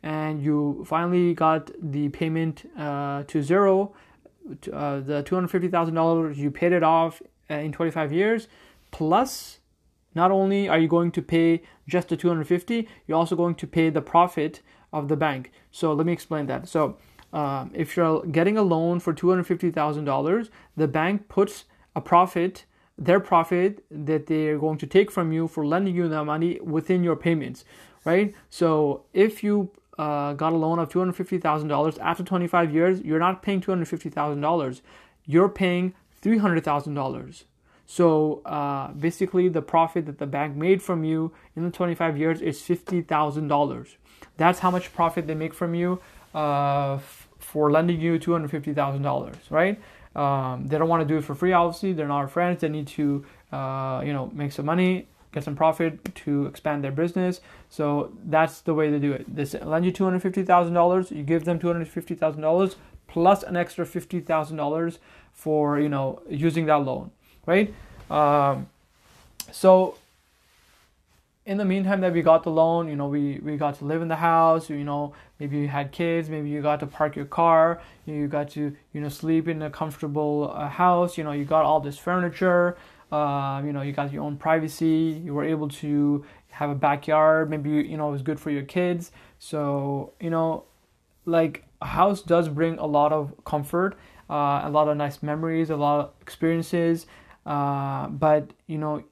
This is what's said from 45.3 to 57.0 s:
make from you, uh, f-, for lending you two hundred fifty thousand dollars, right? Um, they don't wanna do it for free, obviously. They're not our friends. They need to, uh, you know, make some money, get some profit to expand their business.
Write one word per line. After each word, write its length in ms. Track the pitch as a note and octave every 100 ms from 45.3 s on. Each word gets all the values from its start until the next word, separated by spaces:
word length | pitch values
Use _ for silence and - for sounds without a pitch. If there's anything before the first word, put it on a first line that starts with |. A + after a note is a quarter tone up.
| D#3
make 180 | D#3+
from 220 | - E3+ E3+
you, 240 | F3 F#3 - - -
uh, 600 | D#3 D3+ C#3+ C#3+ C#3 C#3
f-, 340 | C#3 C#3 - - _
for 320 | - D3+ D3+
lending 300 | D3+ E3+ E3+
you 180 | E3 E3
two 140 | E3+
hundred 180 | E3+ D3+
fifty 220 | D#3 C#3+
thousand 300 | D3 C#3+ C#3
dollars, 340 | C#3 C3+ C3 - -
right? 320 | D3+ F3+ G#3 - - - -
Um, 500 | C#3+ C#3 C3 B2+ C3+
they 100 | D3+
don't 120 | E3
wanna 160 | E3
do 140 | D3+ D#3+
it 60 |
for 120 | D3 C#3
free, 160 | F3+
obviously. 400 | F3+ E3+ E3+ G3
They're 160 | F3 D3
not 80 | C#3+
our 100 | C#3
friends. 360 | E3+ F3 F3
They 60 | D#3+
need 200 | D3+ C#3+
to, 360 | - D3 C#3 C#3 - _
uh, 500 | C#3 C3+ C3+ C3+ C3
you 80 | C#3
know, 180 | C#3+ B2+
make 160 | - D3
some 160 | - C#3+
money, 400 | E3+ F#3 F#3 - _ _
get 100 | -
some 140 | C#3+ C#3+
profit 580 | D#3+ D#3+ E3 D#3 -
to 320 | - - C#3+ C#3+
expand 360 | C#3 - D3
their 100 | C#3
business. 480 | C#3